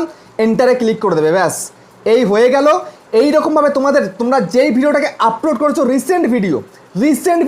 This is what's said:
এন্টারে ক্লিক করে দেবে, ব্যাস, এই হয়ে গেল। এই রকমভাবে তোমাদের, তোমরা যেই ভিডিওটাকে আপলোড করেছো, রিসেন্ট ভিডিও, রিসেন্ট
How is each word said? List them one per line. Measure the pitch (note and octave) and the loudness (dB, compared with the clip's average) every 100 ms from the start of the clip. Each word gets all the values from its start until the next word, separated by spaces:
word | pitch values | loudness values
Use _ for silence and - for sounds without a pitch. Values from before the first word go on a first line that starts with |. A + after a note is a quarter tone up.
| E4 - - - A3 | -2 -10 -14 -4 -2
এন্টারে | G#3+ B3+ B3 | 2 2 2
ক্লিক | A3+ A3 G3+ | -2 -2 -2
করে | D#3+ | 0
দেবে, | D#3 F#3 | 0 0
ব্যাস, | E3 - - - - - G3+ | 0 -4 -12 -18 -20 -8 0
এই | A#3 G#3 | 2 2
হয়ে | G#3 B3 C#4 | 2 2 2
গেল। | C#4+ F4 - - - A3 | 2 0 -2 -18 -4 0
এই | C#4+ D4+ | 2 2
রকমভাবে | E4 D#4 D4 C#4 | 0 0 0 0
তোমাদের, | C#4 C#4 G#3 - | 0 0 -2 -4
তোমরা | A#3 C4+ E3+ | -2 -2 0
যেই | A#3+ D4 B3 | 0 2 2
ভিডিওটাকে | C#4+ C#4+ D4+ - A3+ | 0 0 -2 -2 -2
আপলোড | - D#4 B3 | -2 -4 -2
করেছো, | D4 D4+ B3+ | -2 0 0
রিসেন্ট | C4 C4 F4+ C4+ | -2 0 0 0
ভিডিও, | A#3+ F#3+ B2 - - - F3 | 0 -2 -4 -6 -20 -12 -2
রিসেন্ট | C#4+ C#4+ F4+ E4+ | 0 0 0 0